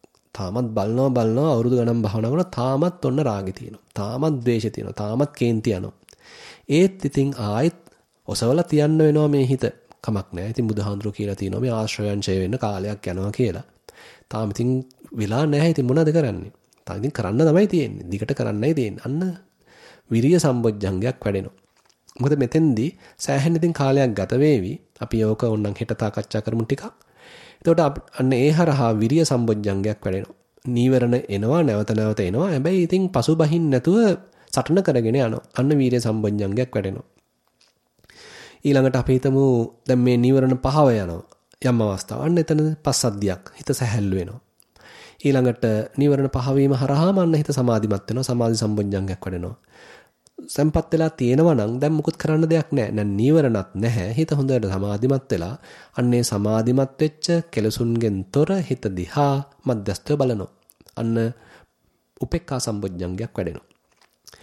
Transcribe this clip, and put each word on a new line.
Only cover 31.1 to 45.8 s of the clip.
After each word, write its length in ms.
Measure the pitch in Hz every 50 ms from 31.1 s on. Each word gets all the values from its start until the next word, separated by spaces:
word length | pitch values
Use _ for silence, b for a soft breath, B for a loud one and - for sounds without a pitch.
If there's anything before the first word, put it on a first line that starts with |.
| 123 123 -
එනවා, 340 | - 101 98 107 113 143 175
නැවත 280 | 165 135 107 104 107 -
නැවත 300 | 110 110 110 107 107 -
එනවා. 280 | 101 90 95 123 175 202
හැබැයි 340 | 165 131 135 170 190 190
ඉතින් 200 | 170 165 185 190 190 180
පසුබහින් 560 | - 123 117 - 160 160 160 147 165 170 165
නැතුව 320 | 151 131 127 - 165 185 226 233 208 170 - - _ b b b b
සටන 260 | - 135 - - 160 196
කරගෙන 360 | 185 170 135 123 113 110 117
යනවා. 280 | 139 127 113 113 123 - -
අන්න 180 | - - 131 143
වීරිය 300 | 151 143 131 123 123 120
සම්බොජ්ජංගයක් 680 | 117 117 110 110 107 104 104 104 104 95 101 117 127 127
වැඩෙනවා. 360 | - 110 98 95 95 - - _ _ _ _ _ _ _ _ _ _ _ _ _ _ _ _ _ _ _ _ B B B B B B B B B B B
ඊළඟට 360 | B 143 143 135 131 131 127
අපි 160 | 127 120 -
හිතමු 320 | 131 127 - 139 131 135 139 135 127 117 113 - - _
දැන් 180 | - - 127 127
මේ 160 | 123 127 123
නීවරණ 400 | 120 120 127 135 135 131 131 127
පහව 320 | 123 - 131 139 156 147 131
යනවා. 300 | 117 107 95 87 82 90 - _ - _ _ _ _ -
යම් 160 | - 127 123 117
අවස්ථාවක්. 420 | 110 104 98 92 - - 110 123
අන්න 160 | 135 160 175 170
එතන 220 | 156 - 156 156 151 156 156 -
පස්සද්ධියක්. 640 | - 147 127 - - 120 101 101 101 98 90 87 - -
හිත 160 | - - - -
සැහැල්ලු 460 | 131 - 131 113 104 113 101 98 95
වෙනවා. 240 | 95 87 92 104 123 _ _ _ _ _ _ _ B B B B B B B B B
ඊළඟට 460 | - 143 135 131 127 127 113 - - 113 107 107